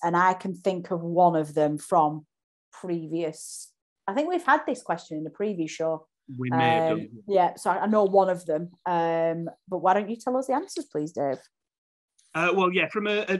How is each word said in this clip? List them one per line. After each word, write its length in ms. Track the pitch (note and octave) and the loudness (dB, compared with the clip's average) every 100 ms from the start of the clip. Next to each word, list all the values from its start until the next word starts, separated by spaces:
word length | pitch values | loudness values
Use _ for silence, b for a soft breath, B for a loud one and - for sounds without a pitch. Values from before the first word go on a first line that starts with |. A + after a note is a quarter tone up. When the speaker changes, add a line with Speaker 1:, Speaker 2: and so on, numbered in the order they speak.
Speaker 1:
And 140 | E3+ F3 | 0 4
I 160 | F#3 | 4
can 200 | F3+ F#3+ F3 | 2 -2 -4
think 360 | G3 F3+ F3 | -2 -2 -2
of 100 | F3 | -4
one 340 | E3+ E3+ F3+ E3 | -2 4 6 4
of 160 | D3+ | 0
them 240 | D3+ D3+ D3+ | 2 2 0
from 480 | - F3 D3+ D#3 - _ _ _ _ | 0 2 4 0 -12 _ _ _ _
previous, 960 | - F#3 E3+ D#3+ E3 E3 E3+ - - - _ _ _ - | -14 -6 -6 -4 -4 -4 -6 -14 -16 -18 _ _ _ -6
I 60 | |
think 140 | G#3+ D#4+ | -2 0
we've 160 | F4+ | 0
had 180 | - D4+ D4+ | 0 0 0
this 160 | B3+ | -6
question 360 | - E3+ - D#3 | -4 -6 -6 -10
in 60 | |
the 60 | D#3 | -8
preview 400 | - G#3 F3+ D#3+ | -6 -6 -4 -6
show. 380 | - D#3+ D#3 - _ - B2+ | -4 -4 -4 -8 _ -14 -8
Speaker 2:
We 120 | B2+ | -2
may 220 | D#3+ D#3+ | 2 2
have 200 | E3 D#3+ | 2 2
Speaker 1:
Um, 40 | E3 | -2
Speaker 2:
done. 120 | - A3 G#3 | -6 -12 -2
Speaker 1:
yeah, 260 | F#3+ F3 - | 2 2 0
so 140 | G#3 | -2
I, 140 | F3+ | 0
I 20 | G#3 | 2
know 200 | G#3+ G3 | 4 4
one 220 | G3 F#3+ | 6 4
of 140 | F3+ - | 2 -2
them. 240 | D#3 F3 - F3+ | -4 -4 -8 -2
Um, 600 | E3+ E3+ E3 E3 E3 E3 - - | 0 2 2 0 0 -6 -10 -8
but 80 | F3+ | 0
why 160 | F3+ | 2
don't 160 | G3+ G3+ | 2 0
you 60 | A3+ | -6
tell 180 | C4 B3+ | -2 -2
us 120 | C4 | 0
the 80 | C4 | -2
answers, 300 | F#4+ - C#4+ | -4 -10 -8
please, 200 | D3+ D3+ | -6 -6
Dave? 260 | - C#3+ C3+ - _ _ _ _ _ _ _ _ | -4 -4 -4 -10 _ _ _ _ _ _ _ _
Speaker 2:
Uh, 180 | D#3+ F3 F#3+ | -2 0 2
well, 160 | F3+ | 2
yeah, 140 | F3+ D#3 | 2 0
from 140 | G#3+ G#3 | -2 -2
a, 120 | G#3 G3 | -2 0
a, 100 | F#3+ | -2